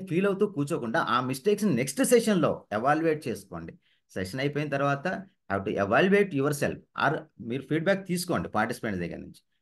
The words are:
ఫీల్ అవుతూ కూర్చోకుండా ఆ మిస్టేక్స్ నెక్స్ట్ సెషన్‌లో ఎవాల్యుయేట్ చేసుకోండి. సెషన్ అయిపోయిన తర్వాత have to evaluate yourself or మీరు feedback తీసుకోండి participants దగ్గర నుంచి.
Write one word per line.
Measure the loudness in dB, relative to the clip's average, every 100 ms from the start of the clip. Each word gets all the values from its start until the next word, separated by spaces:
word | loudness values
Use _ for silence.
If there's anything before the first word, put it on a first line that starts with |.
| 0
ఫీల్ | 0 2
అవుతూ | 2 0
కూర్చోకుండా | 0 -2 -2 0 0 2
ఆ | 0
మిస్టేక్స్ | 0 -2 0 2 2
నెక్స్ట్ | 2 0 0 4
సెషన్‌లో | 4 6 2 2 0 -4
ఎవాల్యుయేట్ | -2 2 2 2 0
చేసుకోండి. | -4 -8 -8 -12 -12 -16 _ _ _
సెషన్ | -6 -6 -2
అయిపోయిన | -2 -2 -2
తర్వాత | 0 0 0 -4 -6 -10 _ -4
have | -4
to | -2
evaluate | -2 2 4 6 4 2
yourself | 0 0 0 -2 -4 _ -2
or | 0 -2 -8 -14
మీరు | -8 -8
feedback | -2 0 2 0 -2
తీసుకోండి | -4 -2 -2 0
participants | 0 0 -2 -4 -4
దగ్గర | -6 -8
నుంచి. | -14 -20 _ _